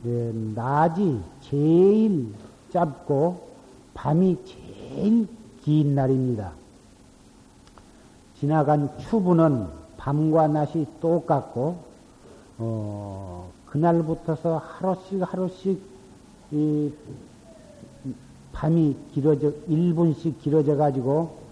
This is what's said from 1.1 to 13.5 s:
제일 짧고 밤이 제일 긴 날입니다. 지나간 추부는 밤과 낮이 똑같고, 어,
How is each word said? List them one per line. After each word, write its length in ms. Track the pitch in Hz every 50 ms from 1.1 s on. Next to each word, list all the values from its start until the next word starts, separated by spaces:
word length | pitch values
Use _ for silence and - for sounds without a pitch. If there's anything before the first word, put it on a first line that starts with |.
| 135 110 87 78 - - -
제일 880 | - - 143 147 156 165 170 185 196 208 220 220 220 202 156 123 110 101 104 - - - - - - -
짧고 760 | 180 175 156 135 - - - 147 135 151 170 180 180 - - - - - - - - - - -
밤이 460 | - - 143 151 165 185 185 175 - -
제일 840 | - - - - - - - - - 131 139 - 208 226 233 220 - - - - - - - -
긴 320 | - 151 151 151 147 143
날입니다. 580 | 139 135 131 135 131 131 127 123 107 101 90 78 - - - - - - - - _ - - - - - - - - - - - - - - - - - - - - - - - - - - - -
지나간 580 | - 143 156 156 147 135 151 147 143 135 - -
추부는 680 | - - - 226 190 180 175 165 165 160 143 120 101 90 - - - - - -
밤과 500 | - - 143 151 156 156 156 165 156 156
낮이 380 | 147 151 151 143 - 170 151 135 - -
똑같고, 760 | - 165 170 170 165 - 160 143 - - - 120 127 156 180 170 - - - - - - - - - - - - - - - -
어, 920 | 113 113 113 110 107 104 104 101 101 101 98 95 98 95 90 87 87 90